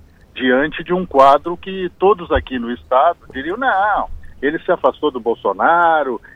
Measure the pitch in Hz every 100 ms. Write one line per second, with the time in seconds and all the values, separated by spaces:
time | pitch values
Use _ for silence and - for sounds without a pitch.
0 | - _ _ - 131 127 151 165 170 180
1 | 180 135 139 143 165 180 190 190 175 -
2 | 190 196 156 139 - 127 117 120 - 127
3 | 165 170 - 131 151 220 262 190 208 180
4 | 98 - - - 139 165 - 170 131 -
5 | 151 127 113 110 107 95 131 170 170 156
6 | 131 117 -